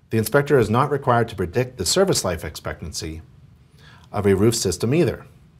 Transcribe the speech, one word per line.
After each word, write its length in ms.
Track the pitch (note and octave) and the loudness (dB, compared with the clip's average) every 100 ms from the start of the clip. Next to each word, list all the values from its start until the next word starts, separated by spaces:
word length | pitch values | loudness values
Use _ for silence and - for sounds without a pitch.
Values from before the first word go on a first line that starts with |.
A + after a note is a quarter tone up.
| _ | _
The 80 | A2+ | -2
inspector 400 | G#2+ C#3+ C#3+ C#3+ | 2 0 4 2
is 140 | G#2 | 4
not 180 | A#2 C#3+ | 2 0
required 400 | C#3+ C#3 A#2 A2+ | -2 0 2 0
to 60 | F#2+ | -4
predict 420 | F2 A#2 B2+ - | -4 -4 -4 -4
the 80 | F2+ | -2
service 400 | F#3 F#3+ D3 - | 0 2 0 -2
life 180 | E2+ | -6
expectancy 800 | D#2 - - D#2+ E2 D#2 E2 D#2 - - - - _ _ - - - | -8 -10 -12 -10 -12 -10 -10 -12 -16 -20 -20 -20 _ _ -20 -20 -10
of 140 | G#2 G2+ | -2 2
a 100 | F#2+ | 4
roof 200 | G#2+ A2+ | 4 2
system 400 | - - A2+ D3+ | -2 -2 0 2
either. 320 | C3+ D#2 - - - _ | 2 -2 -12 -20 -20 _